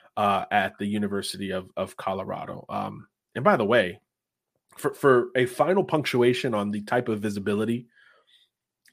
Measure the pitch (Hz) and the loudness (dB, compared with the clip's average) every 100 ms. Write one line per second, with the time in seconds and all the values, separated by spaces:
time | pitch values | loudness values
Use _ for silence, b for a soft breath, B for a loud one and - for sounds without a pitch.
0 | b - 104 98 - 101 95 - 101 107 | b -2 2 2 0 0 0 -2 -4 -2
1 | 101 98 90 92 98 92 92 - 92 - | -2 -2 -6 -8 -6 -6 -8 -6 -8 -6
2 | - 95 95 95 - - - 104 104 104 | -6 -6 -6 -8 -10 -12 -10 -8 -8 -10
3 | - _ _ - 196 175 104 120 92 90 | -18 _ _ -2 2 4 4 4 2 -4
4 | _ _ _ _ _ _ _ - 143 - | _ _ _ _ _ _ _ -8 -6 0
5 | 143 123 120 127 123 - 160 196 160 156 | 4 6 4 0 0 2 2 2 2 0
6 | 135 123 120 123 135 107 104 104 104 123 | 0 2 4 4 0 -2 -2 -4 -2 0
7 | 123 107 104 101 98 104 110 120 131 b | 0 -2 -2 -4 -2 -2 0 -2 -6 b
8 | b b b b b _ _ _ _ | b b b b b _ _ _ _